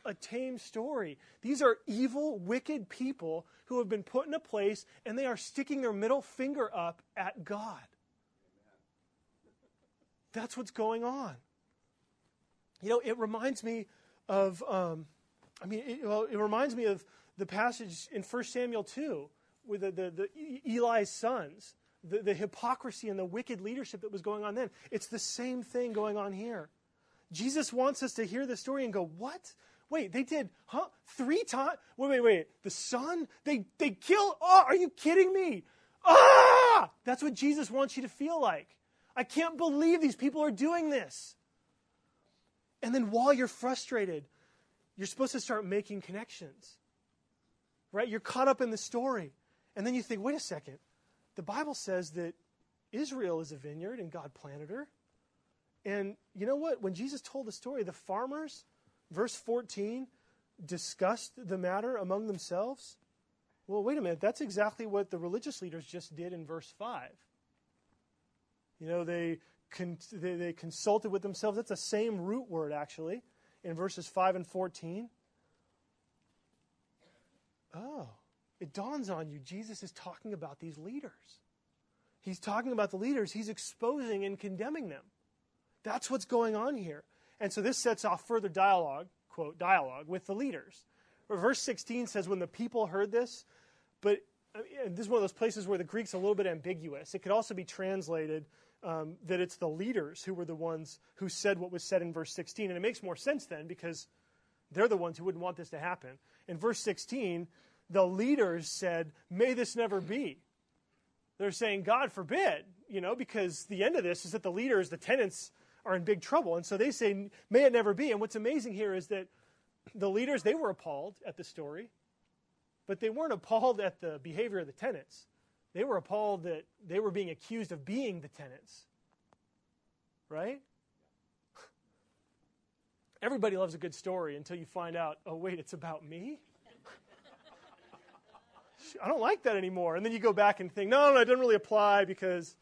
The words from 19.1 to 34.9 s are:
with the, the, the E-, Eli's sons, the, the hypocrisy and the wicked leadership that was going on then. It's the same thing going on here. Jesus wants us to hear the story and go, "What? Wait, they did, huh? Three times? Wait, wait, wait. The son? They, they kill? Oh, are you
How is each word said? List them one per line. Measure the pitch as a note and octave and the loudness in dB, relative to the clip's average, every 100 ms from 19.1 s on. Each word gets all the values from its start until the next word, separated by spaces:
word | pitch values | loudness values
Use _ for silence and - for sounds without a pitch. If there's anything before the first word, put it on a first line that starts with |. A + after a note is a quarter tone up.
| F3 C#3+ _ _ _ A#3+ | -6 -8 _ _ _ -10
with | G3+ | -6
the, | F#3+ | -4
the, | F3+ F#3 | -4 -4
the | E3 G3 D4+ | -4 -8 -8
E-, | D#4 C4 C4+ A#3 | -12 -10 -4 0
Eli's | A#3+ A3+ G3+ | 2 2 0
sons, | - A3+ B3+ D3+ F#3 - - _ _ | -2 -2 -2 -6 -12 -20 -20 _ _
the, | E3+ G3+ | -6 -2
the | G#3 | 0
hypocrisy | F3 G3+ - A#3+ B3+ B3+ - A3 | 0 -2 -4 -2 -2 -4 -8 -6
and | G3 | -4
the | |
wicked | F#3 G3+ B3 A3 | -4 -6 -6 -8
leadership | G3 B3+ C4 G3 | -8 -8 -8 -10
that | G#3 | -10
was | G3+ | -8
going | E3+ G#3 | -6 -4
on | G#3 | -4
then. | G#3 B3 - - | -4 -6 -8 -6
It's | A3 - | -6 -6
the | A3+ | -8
same | - - B3 B3+ | -6 -6 -4 -6
thing | A#3 B3 B3 | -4 -4 -2
going | G#3+ G#3+ G#3 | -2 -2 -2
on | G3+ | -4
here. | F#3+ A3+ A3 D3+ _ _ _ _ _ - | -6 -8 -8 -10 _ _ _ _ _ -14
Jesus | D#3+ A#3+ C#4+ - | -6 -2 0 0
wants | A#3+ B3+ C4+ | 2 0 0
us | C4 | -4
to | - | -4
hear | G#3+ A3 C4+ | -4 -4 -4
the | A#3 | -6
story | - C#4 | -4 -4
and | B3+ | -2
go, | G3 E3+ D#3+ | -2 -4 -6
"What? | A#3+ E4+ - - _ _ - | -10 -10 -16 -20 _ _ -6
Wait, | D#4 G#3 | -4 -2
they | G#3+ | -2
did, | C4 D#4 G#3+ - - | -2 -2 -4 -8 -8
huh? | B3 F4 _ - - | -4 -4 _ -14 -4
Three | B3+ E4+ | 2 2
times? | A#4 B3 C#4 E4 _ - | 2 0 0 -2 _ -2
Wait, | C#4 | 2
wait, | C4 | 6
wait. | A#3+ F#3 D#3 _ | 8 8 4 _
The | G3+ | -10
son? | - - B3 C#4+ F4 D4 - | -8 -4 -4 -2 -4 -4 -6
They, | - C#4+ F#3+ - | -2 -2 -2 -2
they | D4 | -2
kill? | F#3+ - G4+ G4+ - | 0 4 6 4 2
Oh, | F4 F#4+ | 10 12
are | C4+ F#4 | 12 8
you | F4 | 4